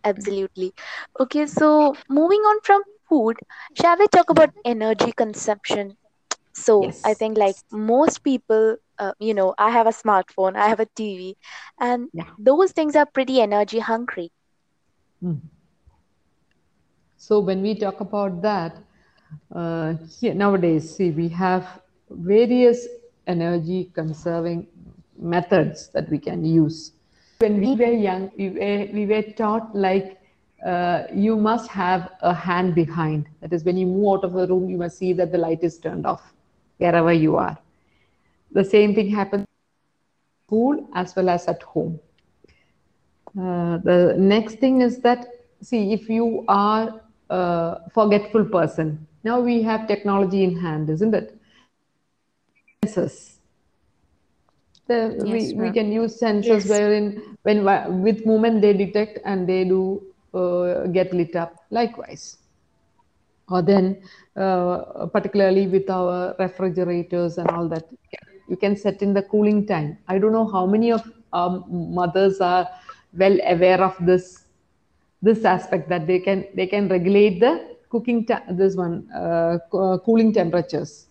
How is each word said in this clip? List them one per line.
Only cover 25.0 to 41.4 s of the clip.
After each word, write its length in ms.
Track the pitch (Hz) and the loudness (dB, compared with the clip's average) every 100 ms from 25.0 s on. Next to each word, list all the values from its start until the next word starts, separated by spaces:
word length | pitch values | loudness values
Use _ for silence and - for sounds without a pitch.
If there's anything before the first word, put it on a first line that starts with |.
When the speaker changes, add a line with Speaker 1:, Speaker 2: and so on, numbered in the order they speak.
| _ - | _ -12
Speaker 2:
methods 720 | 170 175 175 185 151 - - | -4 -2 2 0 0 -6 -8
that 160 | 151 151 | -6 -4
we 100 | 147 | -6
can 240 | - 170 | -6 -4
use. 480 | 160 165 156 160 - _ _ _ _ _ | 2 2 2 -2 -16 _ _ _ _ _
When 200 | 220 208 | 0 2
we 160 | 240 247 | 0 2
were 160 | 233 | 2
young, 400 | 233 202 185 196 - | 2 0 -4 -8 -8
we 120 | 196 | -8
were, 380 | 190 196 202 202 | -4 -4 -4 -4
we 120 | 208 202 | -6 -2
were 160 | 214 | -2
taught, 540 | 214 - 214 220 226 202 | -2 -4 -2 -2 -6 -2
like, 440 | 190 190 190 - _ _ _ _ 180 | 0 0 -2 -16 _ _ _ _ -6
uh, 380 | 175 175 170 - | -2 -2 -2 -4
you 220 | 190 214 220 | -2 0 2
must 340 | 214 233 - | 0 0 -4
have 420 | 196 180 185 175 - | -6 -2 -2 -4 -4
a 120 | 175 | -2
hand 400 | 160 180 175 185 170 | -2 -2 0 0 0
behind. 520 | 160 170 156 156 147 - | 0 -2 -2 -4 -6 -12
That 120 | 160 | -6
is, 100 | 175 | -4
when 140 | 165 185 | -2 0
you 80 | 185 | 0
move 320 | 190 202 190 | 0 2 0
out 60 | |
of 100 | 190 | -2
the 140 | 180 180 | -2 0
room, 220 | 185 185 | 0 -2
you 80 | 185 | -4
must 200 | 175 - | -6 -4
see 160 | 185 | -2
that 180 | 180 170 | 0 0
the 60 | 175 | 0
light 260 | 165 165 | -2 -2
is 140 | 170 - | -4 -4
turned 280 | 160 170 151 | -10 -6 -6
off 280 | - - _ _ _ _ _ | -6 -10 _ _ _ _ _
wherever 340 | 175 170 165 | 2 2 4
you 240 | 170 156 160 | 4 2 0
are. 220 | - 156 _ _ _ _ _ _ _ _ _ | -2 -8 _ _ _ _ _ _ _ _ _
The 120 | 190 | -2
same 320 | 196 214 208 202 | 2 4 4 2
thing 140 | 196 | 0
happens 340 | 208 196 202 | -2 -2 -4
at 1040 | 202 _ _ _ _ _ _ _ _ _ _ | -6 _ _ _ _ _ _ _ _ _ _
school 400 | 214 247 294 - 180 | 0 0 -2 -6 -8
as 200 | 180 - | -6 -2
well 140 | 185 | 0
as 180 | 175 | 0